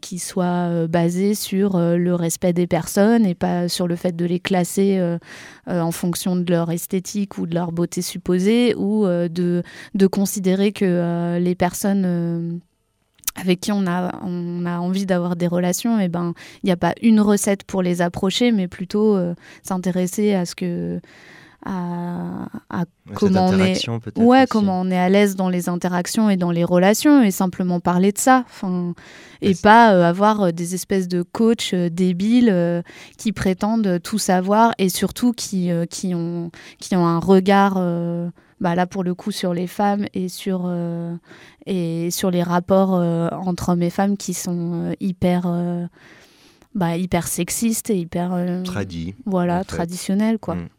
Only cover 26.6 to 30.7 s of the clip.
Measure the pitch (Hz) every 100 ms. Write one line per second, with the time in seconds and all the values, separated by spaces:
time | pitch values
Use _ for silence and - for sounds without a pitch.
26.6 | 170 180 190 226 302 294 214 190 190 -
27.6 | 185 175 175 180 190 202 269 262 247 -
28.6 | 190 180 175 170 - - - - 202 180
29.6 | 214 226 233 185 170 175 208 214 185 170
30.6 | 175